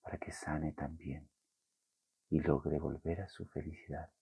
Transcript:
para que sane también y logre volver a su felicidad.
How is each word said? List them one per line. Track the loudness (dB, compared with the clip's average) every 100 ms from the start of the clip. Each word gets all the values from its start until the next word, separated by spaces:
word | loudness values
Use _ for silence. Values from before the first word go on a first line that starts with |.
para | -6 -6
que | -6
sane | -6 -2 0 0
también | -2 -4 -4 -6 -6 -8 _ _ _ _ _ _ _ _ _ _
y | 4
logre | 8 6 6 2
volver | 0 -2 -2 -2
a | -4
su | -8 -8
felicidad. | -6 -6 -8 -8 -8 -8 _